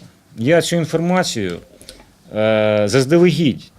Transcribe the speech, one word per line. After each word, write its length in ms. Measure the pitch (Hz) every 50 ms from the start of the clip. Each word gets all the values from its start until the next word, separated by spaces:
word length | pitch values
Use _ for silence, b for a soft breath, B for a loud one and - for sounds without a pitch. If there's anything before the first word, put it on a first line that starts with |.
| - - _ _ _ _ -
Я 240 | 110 113 139 170 165
цю 140 | - - 170
інформацію, 800 | 170 156 - 165 160 170 175 180 185 180 - - 117 98 90 85 87 - - _ B B B B B B B B _ _ - -
е, 480 | 107 107 110 110 107 107 107 107 107 104
заздалегідь 840 | 101 107 135 127 131 170 170 175 185 147 151 170 127 - - - - _